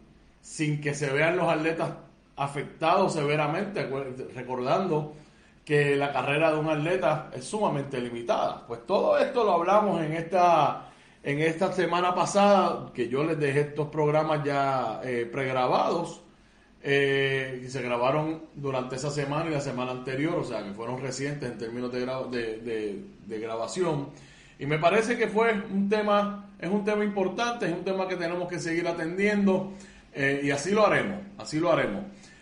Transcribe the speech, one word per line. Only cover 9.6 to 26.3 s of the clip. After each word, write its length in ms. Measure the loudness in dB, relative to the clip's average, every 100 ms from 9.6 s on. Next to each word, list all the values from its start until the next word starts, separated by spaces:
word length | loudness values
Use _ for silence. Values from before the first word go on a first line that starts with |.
| 4 4 4 0
en 120 | -2
esta, 760 | -4 0 4 6 6 4 0 -12 -20 -20 -10
en 180 | -4 0
esta 320 | 0 0 0
semana 440 | 2 2 2 2 2
pasada, 760 | 2 6 8 6 6 0 -8
que 160 | -4 -2
yo 160 | 0
les 160 | 0 2
dejé 220 | 2 2
estos 280 | 0 -2 -4
programas 540 | 0 2 2 2 0
ya, 560 | 0 0 2 0 -2 -4
eh, 260 | -4 -2 -2
pregrabados, 920 | -4 -2 0 2 2 2 0 -4 -10 -20 _ _ _ _ -10
eh, 800 | 0 2 4 2 2 0 -4 -8
y 60 | -8
se 140 | -6
grabaron 580 | -4 0 2 2 -2 -6 -12 -8
durante 400 | -4 -4 -4 -6
esa 160 | -4
semana 400 | -4 -2 -2 -2
y 20 |
la 80 | -2
semana 300 | -4 -4 -4
anterior, 420 | -6 -6 -2 -2 -2
o 40 |
sea, 200 | -4 -6
que 100 | -8
fueron 260 | -8 -8 -6
recientes 520 | -6 -6 -6 -4 -8
en 80 | -8
términos 320 | -8 -6 -6
de 160 | -4 -4
gra-, 200 | -4 -6
de, 300 | -4 -4 -6
de, 460 | -6 -4 -4 -6 -12 -18 -10
de 120 | -8
grabación. 680 | -6 -6 -6 -2 0 -2 -6 -14 -20 -20 -20 -10
Y 80 | -2
me 140 | 2
parece 360 | 4 4 2 0
que 120 | 2
fue 260 | 2 2
un 340 | 2 -2 0 2
tema, 640 | 2 4 2 2